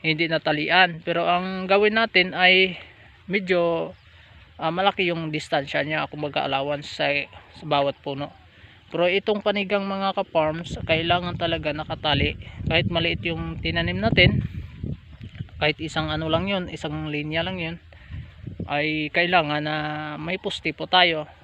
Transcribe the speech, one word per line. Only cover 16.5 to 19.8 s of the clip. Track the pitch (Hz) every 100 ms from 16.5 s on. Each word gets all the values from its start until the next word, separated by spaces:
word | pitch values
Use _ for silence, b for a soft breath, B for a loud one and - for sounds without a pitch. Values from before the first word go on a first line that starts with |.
yun, | 196 170
isang | 160 160 156 156
linya | 147 151 160 175
lang | 185
yun, | 165 170 - B B B B B B - -
ay | 147 156 156 151 170
kailangan | 175 180 151 147
na | 151 151